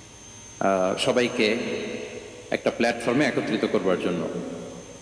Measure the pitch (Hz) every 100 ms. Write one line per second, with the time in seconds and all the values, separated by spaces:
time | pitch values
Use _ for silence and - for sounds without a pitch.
0 | - - - - - - 98 95 92 -
1 | - 123 120 117 107 - 107 - - -
2 | - - - - - - 110 - 117 117
3 | 127 120 135 127 95 107 - 107 92 90
4 | 101 87 73 87 - - - - - -